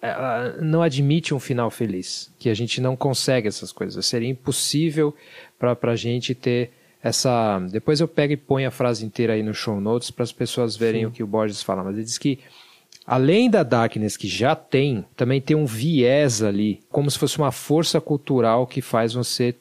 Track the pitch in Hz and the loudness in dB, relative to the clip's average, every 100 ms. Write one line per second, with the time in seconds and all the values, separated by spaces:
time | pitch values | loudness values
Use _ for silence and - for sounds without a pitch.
0 | 117 - 131 117 123 - 156 160 165 135 | -6 -6 -4 -4 -4 -4 0 2 2 2
1 | 139 160 160 143 - 123 117 - 113 95 | 2 2 0 -6 -2 -2 -2 -2 -4 -4
2 | 92 - - _ 127 107 120 - 127 131 | -6 -12 -12 _ -2 0 -2 -2 -2 0
3 | 143 127 - 131 107 98 90 - 98 98 | -2 0 2 2 0 -6 -12 -8 -8 -4
4 | 92 123 117 131 - 135 - 147 165 151 | -2 -2 -2 -4 -4 -2 0 0 0 2
5 | 151 147 - - - _ 123 120 123 117 | 0 -2 -20 -20 -20 _ -2 0 0 0
6 | 117 120 120 123 - 123 123 _ _ _ | -2 -4 -4 -4 0 0 -2 _ _ _
7 | - - 135 120 113 98 92 107 - 151 | -4 0 2 2 2 0 -2 -4 0 0
8 | 160 - 147 143 _ 135 131 - 123 113 | 2 2 0 0 _ 0 0 0 0 0
9 | 110 - 117 110 107 104 - 104 101 117 | -4 -2 0 2 -2 -4 -4 -2 0 0
10 | - - - - 123 - 120 107 113 110 | -2 -6 -6 -4 -6 0 -2 0 0 0
11 | 110 117 110 110 107 101 - 95 95 104 | -2 -4 -2 0 0 -2 -4 -4 -2 -6
12 | 113 113 147 135 - - - _ _ - | -6 -4 -2 -4 -8 -20 -20 _ _ -20
13 | - 123 131 190 247 208 143 120 117 - | -2 2 4 4 4 4 4 2 2 0
14 | 107 - 104 87 120 156 - 131 143 117 | -4 -4 -8 0 0 0 0 0 2 -2
15 | 92 - 123 135 131 156 147 110 143 160 | -6 -4 0 0 2 2 2 -2 0 4
16 | 120 139 147 107 107 101 107 98 _ - | 4 6 4 2 0 2 0 -2 _ -2
17 | 143 - 143 - 143 - - 151 165 160 | 0 0 -2 0 -2 -2 0 0 2 0
18 | - 147 - 135 117 117 127 - - 120 | 0 -4 0 2 4 2 0 -6 -2 0
19 | 113 120 120 - 123 120 | 0 -2 -4 0 -2 -2